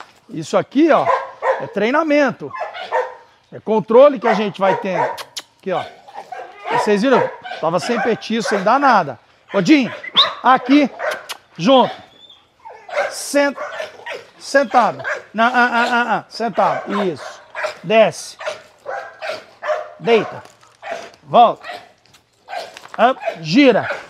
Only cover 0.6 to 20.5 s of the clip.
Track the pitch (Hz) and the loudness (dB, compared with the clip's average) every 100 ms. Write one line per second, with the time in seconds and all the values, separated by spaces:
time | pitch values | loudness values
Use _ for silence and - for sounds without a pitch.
0.6 | - 254 320 233 143 539 - - 494 523 | 0 2 4 4 4 0 -4 -6 -2 -2
1.6 | - 202 214 285 330 294 269 175 147 - | -4 -2 0 0 2 2 2 -2 -10 -10
2.6 | - - - 466 - - _ _ _ 139 | -10 -12 -6 -4 -4 -10 _ _ _ -12
3.6 | - 214 - 220 294 262 226 208 214 160 | -2 -2 4 8 8 6 0 0 -2 -2
4.6 | 190 185 196 175 - - - - - _ | 0 0 -2 -2 -4 -6 -14 -18 -20 _
5.6 | - 170 - - - - - - - - | -6 -6 -6 -14 -20 -20 -16 -16 -16 -16
6.6 | - 466 - 208 254 233 165 - - - | -4 -2 0 2 2 2 0 -6 -14 -6
7.6 | 156 175 175 233 240 214 - 226 208 208 | -4 -2 -2 -2 -2 -4 -4 -4 -2 -2
8.6 | 190 254 277 220 147 117 _ _ _ 202 | 0 2 4 2 2 -6 _ _ _ -2
9.6 | 180 302 220 - - - - - 233 262 | 4 4 4 -6 -4 0 0 0 2 2
10.6 | 262 285 277 - - - - - _ - | 4 4 4 -2 -8 -8 -10 -16 _ -4
11.6 | 170 262 214 - - _ - _ _ _ | 4 4 4 -2 -18 _ -20 _ _ _
12.6 | 932 - - - - - - 285 285 - | -20 -20 -8 -4 -4 -6 -4 0 0 -2
13.6 | - - - - - - - _ - 277 | -10 -10 -12 -14 -14 -14 -16 _ -2 0
14.6 | 254 254 208 131 135 - - 202 233 254 | 2 2 0 -2 -8 -10 -8 -2 0 2
15.6 | 240 233 240 240 240 196 - - 226 - | 2 0 0 -2 -2 -4 -6 -8 -6 0
16.6 | 185 - - 202 196 147 - - - - | 0 -2 -4 -4 -4 -6 -12 -18 -18 -10
17.6 | - - 165 220 202 - - - - - | -10 -10 0 4 4 0 -12 -14 -12 -12
18.6 | - _ - - - - - - - _ | -16 _ -12 -12 -12 -12 -10 -10 -14 _
19.6 | - - - - 165 233 170 - - | -6 -6 -8 -8 2 2 2 -8 -18